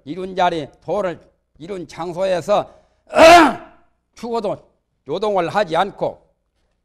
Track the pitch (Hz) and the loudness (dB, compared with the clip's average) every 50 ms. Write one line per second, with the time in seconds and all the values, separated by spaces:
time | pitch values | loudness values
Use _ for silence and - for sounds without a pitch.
0 | - 139 160 185 185 190 185 185 180 180 170 160 139 123 - _ - 156 175 208 | -16 -14 -12 -12 -12 -8 -4 -2 -2 0 -2 -4 -8 -10 -14 _ -8 -6 -4 -4
1 | 196 180 160 - - _ _ _ _ _ _ - 151 185 202 185 160 - - 160 | -4 -6 -6 -10 -16 _ _ _ _ _ _ -20 -16 -14 -12 -12 -14 -14 -14 -12
2 | 165 180 160 175 190 190 180 170 135 190 208 180 135 - - - _ _ _ _ | -10 -10 -6 -4 -4 -2 -2 -4 -2 -2 -2 -2 -2 -4 -10 -20 _ _ _ _
3 | _ - - - 302 330 349 349 311 254 - - - - - _ _ _ _ _ | _ -2 4 6 8 10 10 10 8 6 0 -4 -12 -20 -20 _ _ _ _ _
4 | _ _ _ - 226 240 233 233 214 190 147 - - _ _ _ _ _ _ _ | _ _ _ -14 -10 -8 -6 -6 -4 -6 -8 -8 -12 _ _ _ _ _ _ _
5 | _ 131 151 190 214 214 202 185 170 156 139 208 214 160 160 165 196 202 - - | _ -10 -8 -4 -4 -2 -2 -2 -2 -2 -2 -4 -2 -2 0 -2 -2 -2 -4 -6
6 | 175 120 90 - _ _ _ _ _ _ _ _ _ _ _ _ _ | -8 -8 -8 -10 _ _ _ _ _ _ _ _ _ _ _ _ _